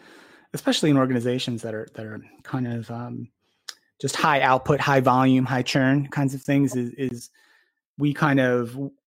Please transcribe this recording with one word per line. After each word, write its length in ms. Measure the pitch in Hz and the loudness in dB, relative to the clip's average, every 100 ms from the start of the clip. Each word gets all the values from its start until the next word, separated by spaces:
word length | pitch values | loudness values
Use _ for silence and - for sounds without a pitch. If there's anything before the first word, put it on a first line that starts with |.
| - - - - _ | -20 -20 -20 -20 _
especially 360 | - - 247 165 | -6 -2 0 2
in 80 | 139 | 4
organizations 640 | 131 127 120 127 123 117 | 2 0 -2 -4 -4 -8
that 100 | 113 107 | -8 -10
are, 120 | - - | -12 -14
that 100 | 110 | -14
are 160 | 107 - - | -14 -18 -20
kind 240 | - 131 123 | -8 -6 -4
of, 240 | 117 113 | -6 -8
um, 380 | 117 120 120 117 _ _ _ - - _ _ | -12 -10 -12 -14 _ _ _ -20 -20 _ _
just 140 | 139 - | -6 -2
high 260 | 160 143 | 2 2
output, 380 | 135 127 - 143 | 4 2 2 0
high 200 | - 139 | 4 4
volume, 440 | 127 127 131 131 127 | 4 4 6 4 2
high 160 | 131 | -2
churn 440 | 127 147 131 139 139 | 0 2 2 2 0
kinds 240 | - 139 135 | -2 -2 -4
of 60 | |
things 340 | - 143 139 127 | -2 0 2 -2
is, 160 | 120 123 | -6 -6
is 340 | 131 120 - _ _ _ _ _ _ - | -8 -8 -14 _ _ _ _ _ _ -4
we 160 | 147 | -2
kind 260 | 139 156 135 | 0 2 4
of 340 | 127 123 117 | 2 2 -2
w-, 180 | 127 139 _ | -8 -12 _